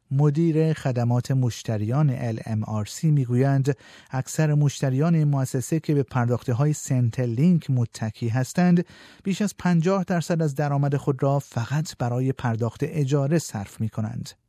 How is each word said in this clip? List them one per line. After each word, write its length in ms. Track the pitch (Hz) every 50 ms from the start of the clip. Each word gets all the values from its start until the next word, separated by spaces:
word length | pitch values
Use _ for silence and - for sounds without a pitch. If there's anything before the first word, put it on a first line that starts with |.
| _ -
مدیر 640 | 135 139 151 151 139 160 170 165 151 156 160 160
خدمات 580 | 151 - - 139 120 120 120 117 120 123 - -
مشتریان 800 | 135 131 127 117 - - - - 113 104 107 107 123 147 156 139
ال 300 | 123 123 123 117 113 - -
ام 180 | - 110 107 104
آر 200 | - 110 107 104
سی 260 | - - - - 156
می‌گویند 680 | 147 143 127 117 123 123 135 139 139 139 131 143 135 _ - - - - - -
اکثر 440 | - 131 131 - - - 156 151 147
مشتریان 600 | 147 147 139 - - 151 135 127 131 156 175 170
این 140 | 160 151 147
مؤسسه 520 | 143 135 131 - - 131 - - 165 156
که 140 | - - 151
به 80 | 143
پرداخته‌های 680 | 123 - - 127 120 117 123 117 - - 117 110 147 151
سنترلینک 1000 | 151 - - - 135 127 123 117 - - 127 120 113 120 156 185 175 156 - -
متکی 580 | 131 123 117 - - - 113 110 - - 120 113
هستند، 560 | 110 131 127 - - 185 180 180 175 180 170 - - - - - - - -
بیش 180 | 196 180 -
از 120 | 208 190 - -
پنجاه 460 | - 180 180 165 156 185 196 196 175
درصد 380 | - 185 165 147 - 175 160
از 120 | 160 147 135
درآمد 420 | 156 147 143 143 139 143 143 143
خود 260 | 135 - 151 139 131
را 160 | 147 139 139 143
فقط 580 | - - - 120 117 - 135 156 156 - - -
برای 340 | 127 120 120 127 131 131
پرداخت 480 | 120 - - 120 113 110 120 110 - -
اجاره 560 | 139 160 170 156 143 127 147 143 139 139 170 156
صرف 420 | - - - 110 98 - - -
می‌کنند. 500 | 117 110 - - 110 110 120 117 113 - - _ _